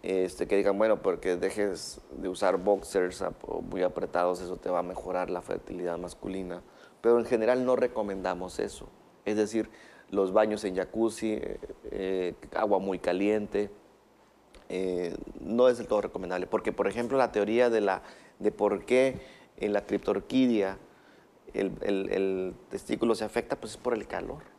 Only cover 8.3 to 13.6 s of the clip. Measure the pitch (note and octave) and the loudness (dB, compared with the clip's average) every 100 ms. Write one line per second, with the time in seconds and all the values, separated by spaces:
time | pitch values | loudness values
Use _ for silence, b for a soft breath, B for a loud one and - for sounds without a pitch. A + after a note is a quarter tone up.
8.3 | F2+ F2+ - G#2 - - - - _ - | -4 -6 -6 -6 -6 -18 -20 -20 _ -2
9.3 | G#2+ G#2 A2 - B B B B G2 F#2+ | 2 2 0 -2 B B B B 0 4
10.3 | G2 G#2+ G#2 G2+ F#2 F#2 A2 A2+ G#2+ A2 | 4 4 2 -2 -2 -4 0 0 0 -4
11.3 | G#2+ - - - - - - F#2+ F#2+ F2+ | -2 -6 -8 -12 -14 -10 -6 -4 -2 -2
12.3 | - - E2 G#2+ G2 G2 F#2 - F2+ G2+ | -6 -8 -2 2 2 0 -2 -2 0 2
13.3 | G#2+ G#2 G2+ | 2 0 -2